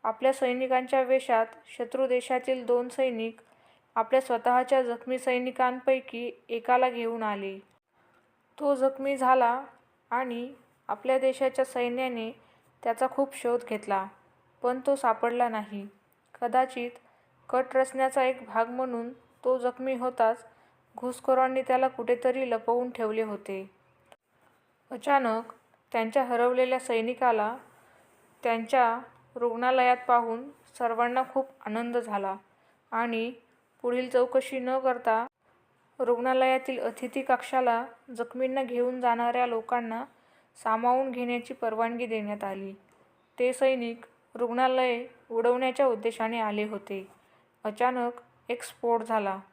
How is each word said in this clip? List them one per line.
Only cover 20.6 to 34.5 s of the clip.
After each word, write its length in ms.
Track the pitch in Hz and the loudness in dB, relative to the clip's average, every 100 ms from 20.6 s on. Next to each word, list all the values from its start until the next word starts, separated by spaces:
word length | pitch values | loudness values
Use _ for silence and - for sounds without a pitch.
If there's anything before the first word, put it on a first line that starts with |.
| _ _ _ - | _ _ _ -8
घुसखोरांनी 640 | 247 247 - 262 262 262 | -8 -4 2 4 4 2
त्याला 260 | 262 254 262 | 0 2 2
कुठेतरी 640 | 262 233 240 247 254 262 | 0 -2 0 2 0 0
लपवून 400 | 226 233 240 247 | -2 0 0 0
ठेवले 300 | 240 220 220 | -4 -2 -2
होते." 480 | 220 208 208 196 196 _ _ _ _ - _ _ _ _ _ _ _ | -4 -6 -8 -10 -10 _ _ _ _ -20 _ _ _ _ _ _ _
अचानक 640 | 254 - 285 247 220 233 - _ _ _ | -8 2 2 2 -2 -4 -18 _ _ _
त्यांच्या 320 | 233 226 277 | -4 0 0
हरवलेल्या 560 | 254 240 240 254 254 254 | 2 2 2 4 2 0
सैनिकाला 800 | 254 226 226 247 254 226 214 254 - _ _ _ _ _ _ _ | 0 -2 0 0 2 2 0 -4 -14 _ _ _ _ _ _ _
त्यांच्या 560 | 240 226 220 269 240 233 247 _ _ 254 | -2 -2 2 4 4 2 -8 _ _ -4
रुग्णालयात 600 | 240 226 247 262 247 247 - | -4 0 2 4 4 4 4
पाहून 420 | 240 233 226 277 - _ - | 4 4 -6 -8 -18 _ -4
सर्वांना 460 | 240 226 240 247 262 | -2 0 0 0 -2
खूप 140 | 269 269 - - | -2 -4 -8 -6
आनंद 320 | 214 240 240 | -4 -2 -4
झाला 380 | 220 202 196 190 _ _ _ _ _ | -2 -4 -4 -6 _ _ _ _ _
आणि 420 | 226 240 226 233 254 _ _ _ _ | -4 -2 -2 -4 -8 _ _ _ _
पुढील 280 | 247 247 254 | -4 -2 0
चौकशी 500 | 247 247 262 262 | 2 4 2 0